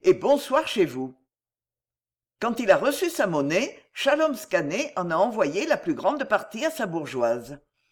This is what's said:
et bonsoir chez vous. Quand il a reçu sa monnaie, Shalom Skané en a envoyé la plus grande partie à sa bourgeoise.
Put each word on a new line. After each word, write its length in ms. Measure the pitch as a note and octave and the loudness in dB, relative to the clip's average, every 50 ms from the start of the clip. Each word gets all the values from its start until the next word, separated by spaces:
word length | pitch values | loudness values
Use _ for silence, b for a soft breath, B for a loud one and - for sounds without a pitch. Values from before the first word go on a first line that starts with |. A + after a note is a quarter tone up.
et 120 | - F#3 F3+ | 4 4 4
bonsoir 540 | - - A3+ C#4+ C#4 - - B3+ D4+ D#4+ - | 4 4 2 2 2 2 0 0 0 0 0
chez 160 | - A3+ F3 | 0 0 0
vous. 340 | D3+ A#2 B2+ C3 C3 B2+ _ _ _ _ _ _ _ _ _ _ _ _ _ _ _ _ _ _ _ _ _ _ _ _ _ | 0 0 -6 -8 -8 -10 _ _ _ _ _ _ _ _ _ _ _ _ _ _ _ _ _ _ _ _ _ _ _ _ _
Quand 180 | - A#3 A#3 - | -4 -4 -2 -2
il 100 | B3 G3+ | 4 4
a 80 | C#4+ D3+ | 4 4
reçu 320 | F#3+ C4 C#4+ - F#4+ E4+ | 4 0 0 0 -2 -4
sa 180 | - - A#3+ F#3+ | -2 -2 -2 0
monnaie, 520 | E3 D3 C#3 C#3+ D#3+ F#3+ C4+ F#4+ - b b b b | 0 0 0 2 0 0 0 -2 -6 b b b b
Shalom 420 | - - C#4 C#4+ D4+ D#4+ D#4 C4+ | -2 0 0 2 2 2 0 0
Skané 560 | - - - - E3+ D#3 C#3+ E3 A3+ D#4 C#4+ - - | -4 -6 -2 -2 0 0 0 -2 -4 -4 -4 -4 -6
en 120 | F3+ E3+ | -4 -2
a 60 | D#3+ | 2
envoyé 520 | E3 G3 B3 A3 A3 F#3 C#3+ D3+ F#3+ C#4+ D#4 | 2 2 2 2 0 0 0 0 -2 0 0
la 100 | C#4 - | 0 0
plus 160 | - F3 D3 | 0 -4 -4
grande 320 | B2 B2+ F#3+ C#4 D4 C4+ | 0 0 0 0 0 -2
partie 400 | - A3+ F#3+ - - - A3+ C#4+ | 0 0 -2 -2 -4 -8 -4 -4
à 60 | D#4+ | -4
sa 140 | D#4+ - A#3 | -2 -4 -6
bourgeoise. 760 | F#3+ E3 E3+ D3+ C3 C3 B2+ A#2+ A#2 A#2 A#2+ A2+ C3 D3 C#3+ _ _ _ _ _ _ | -4 -4 -6 -8 -6 -2 0 0 0 0 -2 -4 -12 -16 -18 _ _ _ _ _ _